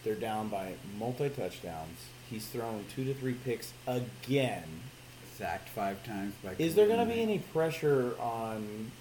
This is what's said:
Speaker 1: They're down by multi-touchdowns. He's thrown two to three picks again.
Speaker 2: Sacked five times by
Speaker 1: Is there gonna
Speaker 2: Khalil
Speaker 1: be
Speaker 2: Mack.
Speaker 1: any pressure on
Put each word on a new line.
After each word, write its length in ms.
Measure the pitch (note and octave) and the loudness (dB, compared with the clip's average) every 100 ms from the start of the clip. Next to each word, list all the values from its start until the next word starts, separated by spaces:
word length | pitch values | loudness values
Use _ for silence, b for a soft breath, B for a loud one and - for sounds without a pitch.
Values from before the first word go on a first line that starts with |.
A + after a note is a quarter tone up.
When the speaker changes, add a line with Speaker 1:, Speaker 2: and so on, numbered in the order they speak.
Speaker 1:
They're 120 | A2+ G#2 | 0 0
down 320 | A2+ G#2+ G#2+ | 0 0 0
by 260 | G2 F#2+ F2 - G#2 | -2 -4 -6 -8 -4
multi-touchdowns. 1000 | A2+ B2+ C#3+ C3+ F#2 - F2+ D#2+ D#2+ E2 - - - | -2 0 0 0 -4 -4 -8 -6 -8 -10 -14 -16 -8
He's 160 | A2+ G#2+ | -8 -6
thrown 380 | A#2 A#2 A2 F#2+ - | -4 -4 -4 -6 -4
two 100 | C3 | -2
to 80 | |
three 200 | C3+ C3 A#2+ | 0 -2 -2
picks 360 | B2+ A2+ - - - | -2 -4 -4 -8 -2
again. 760 | B2+ A#2+ - - C3+ B2 F#2+ D#2+ D#2+ C3 - - - - - | -2 -2 -8 2 4 4 0 -6 -10 -12 -14 -18 -16 -16 -6
Speaker 2:
Sacked 320 | F#2+ E2+ - | -4 -4 -4
five 340 | - G2+ G2 | -2 0 -2
times 300 | - G2+ G2+ G2+ | -4 -4 -4 -6
by 120 | G2 F#2 | -8 0
Speaker 1:
Is 160 | E3 | 4
there 140 | E3 G#3 | 8 8
gonna 160 | A3+ A#3 | 8 4
Speaker 2:
Khalil 80 | |
Speaker 1:
be 60 | A#3 | 4
Speaker 2:
Mack. 100 | A3+ | 2
Speaker 1:
any 100 | G3 | 2
pressure 760 | - D#3 D#3+ D#3 D3+ C#3 B2 - | 0 2 2 4 6 6 4 0
on 720 | A#2+ A#2 A2+ A2 G#2+ G#2+ A2 B2 | -2 -2 -2 -2 -4 -6 -8 -8